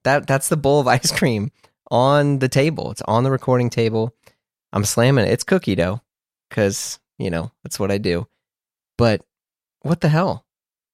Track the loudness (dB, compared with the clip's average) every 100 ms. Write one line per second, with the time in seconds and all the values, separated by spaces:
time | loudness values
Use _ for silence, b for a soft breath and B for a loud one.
0 | 0 0 0 -2 0 0 2 2 4 2
1 | 0 0 0 0 -4 -8 b b -4 0
2 | 2 2 2 0 0 2 0 -2 -8 -8
3 | -2 0 0 -2 0 0 0 0 0 0
4 | -4 -6 b b _ _ _ -4 -2 2
5 | 4 4 2 0 0 -2 0 -2 -2 -4
6 | _ _ _ _ _ -2 0 0 -8 -12
7 | _ -10 -6 -4 -6 -12 -14 -6 -4 -2
8 | -2 -4 -6 _ _ _ _ _ _ 0
9 | 0 0 _ _ _ _ _ _ -4 0
10 | 2 2 0 -4 _ _ _ _ _